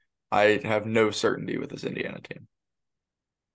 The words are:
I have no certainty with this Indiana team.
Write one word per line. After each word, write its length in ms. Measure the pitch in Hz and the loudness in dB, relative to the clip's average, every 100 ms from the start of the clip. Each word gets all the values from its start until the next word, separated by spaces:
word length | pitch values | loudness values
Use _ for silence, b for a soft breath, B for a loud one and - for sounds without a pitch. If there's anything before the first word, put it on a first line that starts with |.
| _ _ _ | _ _ _
I 280 | 104 107 104 | 4 4 4
have 240 | 107 107 107 | 0 -2 0
no 240 | 113 107 | 2 2
certainty 480 | - 107 92 113 - | 2 0 0 -4 -6
with 100 | - | -6
this 140 | - | -8
Indiana 360 | - - - - | -8 -6 -8 -10
team. 280 | - - - _ _ _ _ _ _ _ _ _ _ | -14 -18 -18 _ _ _ _ _ _ _ _ _ _